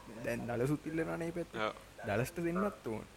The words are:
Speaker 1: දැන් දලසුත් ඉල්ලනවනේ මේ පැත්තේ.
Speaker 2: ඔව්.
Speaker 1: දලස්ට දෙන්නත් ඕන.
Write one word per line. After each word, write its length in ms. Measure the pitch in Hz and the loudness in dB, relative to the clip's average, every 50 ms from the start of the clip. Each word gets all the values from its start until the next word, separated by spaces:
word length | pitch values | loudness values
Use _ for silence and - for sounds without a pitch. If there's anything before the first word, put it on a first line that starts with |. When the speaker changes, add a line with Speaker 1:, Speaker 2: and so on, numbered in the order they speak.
| - - 110 113 | -10 -12 -8 -4
Speaker 1:
දැන් 260 | 127 117 120 120 120 | -2 0 0 0 0
දලසුත් 400 | 117 117 113 123 139 151 143 - | 0 2 2 4 4 4 2 0
ඉල්ලනවනේ 320 | 156 160 165 160 170 165 170 | -2 0 0 0 0 0 -2
මේ 140 | 165 170 | -2 -2
පැත්තේ. 300 | 170 175 165 - - 117 | -2 -2 -4 -4 -2 0
Speaker 2:
ඔව්. 120 | 107 107 - - - - - - - | 0 0 0 -2 -10 -16 -12 -6 0
Speaker 1:
දලස්ට 360 | 107 101 110 127 - - 175 | 2 4 4 2 2 0 0
දෙන්නත් 460 | 170 170 170 185 208 202 202 - - | 0 2 4 4 2 2 0 -2 -4
ඕන. 180 | 127 110 110 - - - | -2 -2 -2 -4 -8 -12